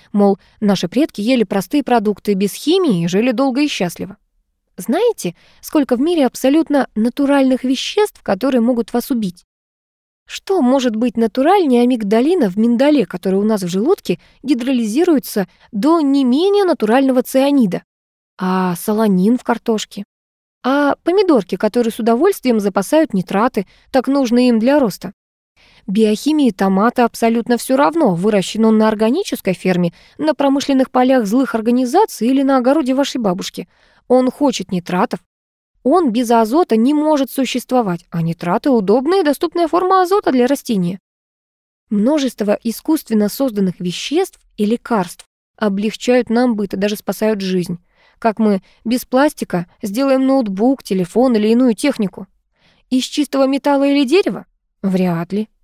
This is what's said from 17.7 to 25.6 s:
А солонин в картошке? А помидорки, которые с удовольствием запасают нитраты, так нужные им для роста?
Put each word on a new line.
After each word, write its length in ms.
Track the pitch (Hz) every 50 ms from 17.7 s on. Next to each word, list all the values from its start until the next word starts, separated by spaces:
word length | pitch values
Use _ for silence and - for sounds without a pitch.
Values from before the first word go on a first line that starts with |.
| 175 165 - _ _ _ _ _ _ _ _ _ _
А 380 | - 180 185 185 185 185 180 175
солонин 640 | 170 - - 214 214 226 214 190 180 180 220 247
в 60 | 247 -
картошке? 600 | - 240 233 - - 220 208 - - - 202 202 _ _ _ _ _ _ _ _ _ _ _
А 360 | - 254 269 294 294 277 - - -
помидорки, 520 | 330 349 403 403 359 302 226 185 - -
которые 360 | 180 - 214 - 240 233 233
с 80 | - -
удовольствием 600 | 220 233 233 240 320 403 392 - - 262 226 214
запасают 540 | 202 208 190 202 196 - 302 311 320 - -
нитраты, 520 | 190 175 - - 190 226 262 - 214 190 _ _ _ _ _
так 180 | - 262 240 262
нужные 400 | 277 285 269 220 240 247 254 247
им 100 | 233 220
для 180 | 220 262 285
роста? 360 | 302 269 202 - - - 190 - _ _ _ _ _ _ _ _ _